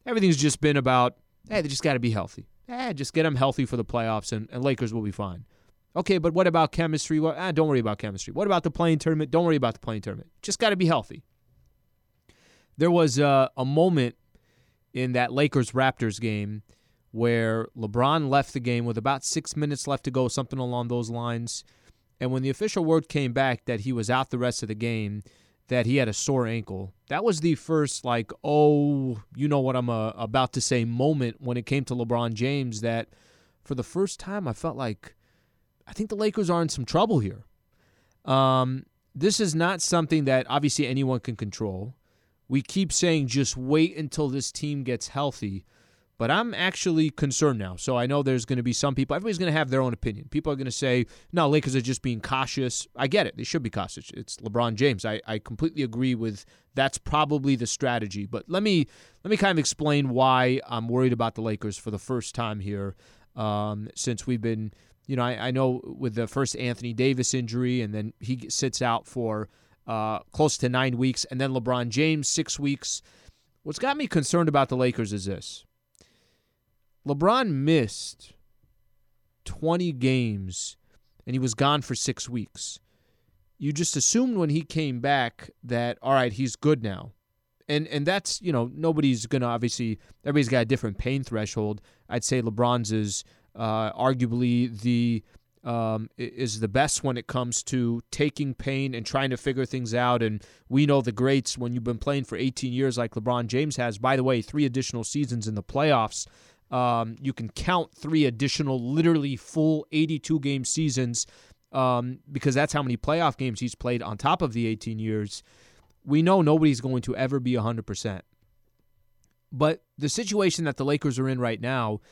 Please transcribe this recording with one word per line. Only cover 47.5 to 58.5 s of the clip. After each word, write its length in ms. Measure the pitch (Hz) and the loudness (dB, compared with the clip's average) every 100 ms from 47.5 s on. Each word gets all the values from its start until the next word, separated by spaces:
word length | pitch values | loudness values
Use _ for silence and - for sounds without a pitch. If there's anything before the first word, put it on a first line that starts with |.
| 117 | 2
now. 160 | 92 90 | -4 -6
So 220 | - 123 | -2 0
I 80 | 123 | 0
know 180 | 143 | 0
there's 220 | 135 127 113 | 2 0 0
gonna 180 | 127 | -2
be 80 | 120 | 0
some 240 | 113 143 131 | 0 0 0
people, 220 | 131 147 | -2 -2
everybody's 200 | 220 175 | -2 -2
gonna 140 | 180 | 0
have 180 | 156 135 | 0 0
their 120 | 135 | 0
own 100 | 127 | 0
opinion. 380 | 117 117 104 - | -2 -6 -8 -6
People 200 | 147 156 | -4 -2
are 60 | 135 | -4
gonna 160 | 131 | -6
say, 360 | - 135 123 117 - - | -2 2 2 0 -6 -4
"No, 160 | 170 147 | 0 2
Lakers 260 | 151 139 131 | 2 2 0
are 60 | |
just 200 | 120 123 | 0 -2
being 200 | 131 113 | -4 -4
cautious." 680 | - 131 131 139 127 - - 120 | -2 -2 -2 -2 -2 -4 -8 -2
I 120 | 135 | 0
get 200 | 202 135 | 2 0
it. 80 | 120 | -4
They 80 | |
should 180 | 117 165 | -4 -4
be 80 | 117 | -4
cautious. 420 | 107 95 - - | -4 -6 -8 -16
It's 240 | - - - | -14 -12 -10
LeBron 380 | 117 117 120 110 | -4 0 0 2
James. 280 | 139 104 | 2 2
I, 160 | 113 107 - | -4 -6 -6
I 120 | 110 | -8
completely 440 | - 110 160 156 | -8 -4 -2 -2
agree 320 | 127 117 131 120 | -4 0 0 0
with 300 | 113 101 - _ _ | -4 -8 -14 _ _
that's 240 | 135 135 - | -2 -2 -2
probably 600 | - 151 147 147 135 131 | -2 0 2 2 2 0
the 100 | 117 | 0
strategy. 580 | - 131 120 107 101 101 | -2 -2 -2 -4 -6 -6
But 200 | 110 | -8
let 160 | - | -4